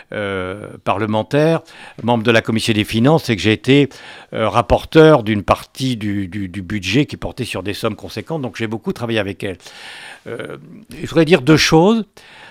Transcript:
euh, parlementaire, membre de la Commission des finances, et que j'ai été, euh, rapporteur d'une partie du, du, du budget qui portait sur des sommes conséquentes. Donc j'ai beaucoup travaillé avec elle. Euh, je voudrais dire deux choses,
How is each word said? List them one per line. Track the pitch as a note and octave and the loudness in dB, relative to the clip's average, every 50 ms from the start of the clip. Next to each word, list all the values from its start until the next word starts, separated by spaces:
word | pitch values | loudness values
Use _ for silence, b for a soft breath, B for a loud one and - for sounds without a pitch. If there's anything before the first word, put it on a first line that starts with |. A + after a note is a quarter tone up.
| B _ - | B _ -8
euh, | G#2+ G#2 G2 G2 F#2+ F#2 F#2 G2 G#2 G#2 - - - _ | -8 -6 -6 -6 -6 -6 -8 -10 -10 -12 -16 -16 -6 _
parlementaire, | A2+ G2 G2+ A2 G#2+ G#2+ A2 G#2+ - C#3+ D3 D3+ E3 E3 D#3+ - B B B B B B - G#2+ | -4 -2 -2 -2 -2 -2 -2 -2 0 0 2 2 2 0 -2 -6 B B B B B B -6 -2
membre | A#2 B2 A2+ G#2+ | 0 0 2 2
de | A#2+ | 4
la | A2+ A2+ | 2 4
Commission | - - A2+ A2 - - A2 | 2 2 -2 -2 0 0 0
des | G#2+ G2+ | 0 0
finances, | - - A2+ A#2 C#3+ E3 D3+ - - | 0 0 2 4 4 4 2 2 -2
et | A2+ | -2
que | F2 | 0
j'ai | E2+ G#2+ G#2+ | 2 0 0
été, | G2+ - B2+ C3+ C#3+ C#3+ B B B B B B B B B A2 | 0 2 4 4 4 4 B B B B B B B B B -6
euh, | A2 A2 G#2 | -4 -4 0
rapporteur | F#2+ A#2 A#2 - C3 G#2+ - - - D#3+ D#3 D#3 D3+ B2+ G#2+ | 0 0 2 2 0 0 0 4 6 8 8 8 8 6 4
d'une | G#2+ A2 G2+ - | 0 -2 -2 0
partie | - G#2 - - - _ - C3+ C3 B2 | 0 -2 -2 -2 -10 _ -6 -4 -4 -4
du, | G#2+ G#2+ G#2 G2+ G2+ G2 | -4 -4 -4 -4 -4 -6
du, | F2 F2 G#2 G2 F2+ | -6 -8 -8 -10 -8
du | E2+ G2+ | -10 -12
budget | F2+ F2 G#2+ G#2 F2+ F#2+ G#2 C#3+ C#3+ | -10 -8 -8 -6 -4 0 0 0 0
qui | - - | 0 -4
portait | - - F2+ - - A#2 | -10 -10 -10 -8 -8 -8
sur | - - G2 F2+ | -6 -6 -6 -6
des | G#2 F#2+ | -6 -6
sommes | - - A2 G2+ | -4 -4 -6 -6
conséquentes. | - - F2 - A2 G2 - E3 D#3 | -6 -12 -12 -12 -12 -8 -8 -8 -8
Donc | B2+ A2+ - | -6 -8 -8
j'ai | - A#2 | -8 -6
beaucoup | G#2+ A2+ G#2+ - G3 F3+ | -6 -6 -8 -8 -8 -8
travaillé | - B2 A2+ A2+ A2 | -6 -6 -4 -2 -2
avec | G2 G2 F#2 - - | -2 -4 -6 -8 -10
elle. | G2+ F2+ - B B B B B B B B B B B B B | -10 -10 -12 B B B B B B B B B B B B B
Euh, | A2 A#2 - - - - - D3 - - - - - - | -14 -12 -12 -12 -14 -14 -16 -18 -20 -20 -20 -20 -20 -14
je | D3+ E3 | -14 -12
voudrais | - - E3 D#3+ | -2 0 0 4
dire | D3 F3+ C#3 | 4 2 2
deux | B2 D3 D#3 | 6 4 6
choses, | C3 - - D#3+ D#3+ F3 G#3 A#3 A3+ G3 - _ B B B B B B B | 6 6 4 4 6 6 4 2 0 -2 -6 _ B B B B B B B